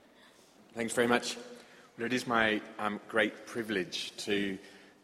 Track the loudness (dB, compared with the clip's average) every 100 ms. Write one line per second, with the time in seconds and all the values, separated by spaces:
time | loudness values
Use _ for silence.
0 | -20 -20 -20 -20 -20 _ -14 -6 -2 2
1 | 4 4 2 -8 -12 -18 -20 -20 -20 -6
2 | -2 -2 2 4 4 2 -4 -6 -4 -4
3 | -2 2 2 2 -10 -8 -2 -2 -2 -6
4 | -8 -8 -2 0 0 -4 -10 -20 -20 -20